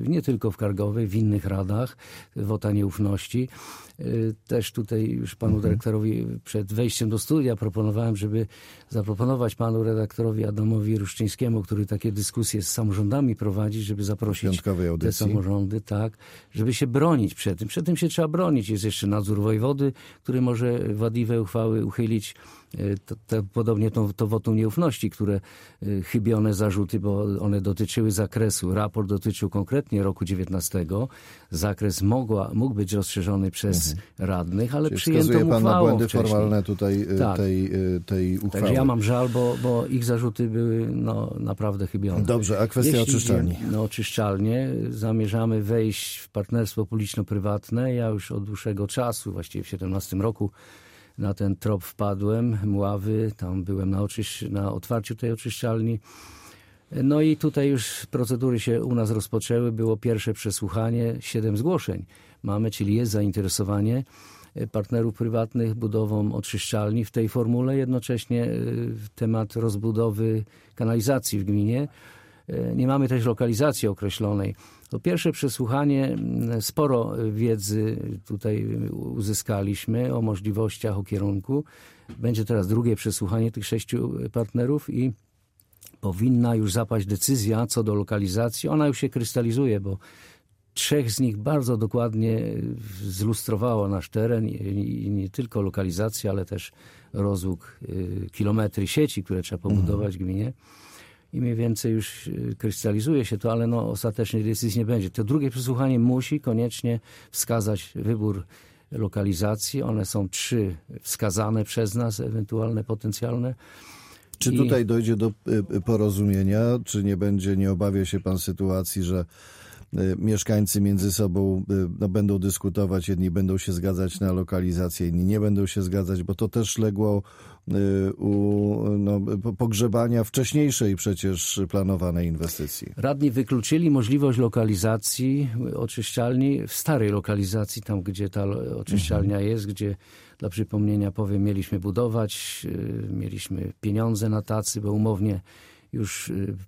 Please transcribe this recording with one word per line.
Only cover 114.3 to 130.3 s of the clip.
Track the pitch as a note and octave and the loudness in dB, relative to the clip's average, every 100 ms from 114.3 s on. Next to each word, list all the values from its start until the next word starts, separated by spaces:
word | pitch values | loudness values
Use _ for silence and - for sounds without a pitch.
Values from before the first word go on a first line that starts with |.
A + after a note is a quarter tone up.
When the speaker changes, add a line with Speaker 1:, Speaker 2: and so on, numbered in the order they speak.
| - | -4
Speaker 2:
Czy | B2+ | 2
Speaker 1:
I | B2 | 4
Speaker 2:
tutaj | B2+ C3 A2+ | 4 4 4
dojdzie | A#2 A2+ A2 | 2 2 2
do, | A2 A2 - A2 F#2+ | 2 0 0 0 0
y, | G2+ | 0
y, | |
porozumienia? | G2+ A2 G#2+ G2 G#2 F#2+ G2 G#2 A#2 B2 | 2 4 4 4 4 4 4 4 4 2
Czy | - G#2+ | 0 0
nie | G2+ F#2+ | 2 2
będzie, | G2+ G2 F#2+ G2 | 2 2 2 2
nie | G2 | 2
obawia | F2+ G2+ G2 | 2 2 2
się | F#2 G2 | 0 -2
pan | F#2 F#2 | 0 -2
sytuacji, | - F2 F#2+ F#2 F2+ G2 | -2 -2 0 0 -2 -2
że, | F2 F#2 E2+ - - - - - - | 0 0 -2 -10 -20 -20 -20 -20 -8
y, | - F#2+ F#2 | -2 0 2
mieszkańcy | G#2+ G#2+ - G#2+ G#2 G#2 | 2 0 2 2 2 2
między | G2+ G2 G2 | 2 2 0
sobą, | F#2+ G2+ F#2 G2 F#2 G2+ | 0 0 2 2 0 0
y, | G2 F2 E2+ | 0 0 -2
no, | G2+ | 0
będą | G2+ G2+ G2 | 2 2 2
dyskutować, | F#2+ - G2 F2+ G2 F#2+ E2+ | 0 -2 -2 0 0 0 0
jedni | F2+ F#2 | 0 0
będą | F2 F#2+ F#2+ | 2 2 0
się | - | 0
zgadzać | F2 F#2+ F#2 F#2 - | 0 0 0 -2 0
na | G2 | 0
lokalizację, | F#2 F2 F#2+ F2+ F2 F2 - F2 | 0 0 0 0 0 0 0 0
inni | E2+ | 2
nie | F#2 G#2+ | 2 2
będą | G#2 G2+ G2 | 2 2 0
się | G2+ | 0
zgadzać, | F2+ G2 F2+ F#2 | 0 0 0 -2
bo | F2 | -2
to | F#2 A2 | -2 -2
też | A#2 G#2+ - | 0 0 0
legło, | A2 G2 G#2+ G2+ - - - - - G2 G2 G2 F#2+ | 0 2 2 2 -2 -12 -20 -14 -4 0 2 2 0
y, | |
u, | - G#2 G2+ G2+ G#2 G#2 G#2+ G#2+ G#2 | 0 0 2 2 2 2 2 0 2
no, | G2+ G2+ G#2 G#2 | 2 2 0 -2
po-, | A2+ | -2
pogrzebania | F#2+ A#2 G#2 A#2 A#2 A#2 A#2 | 0 0 2 2 2 2 2
wcześniejszej | G#2+ | 2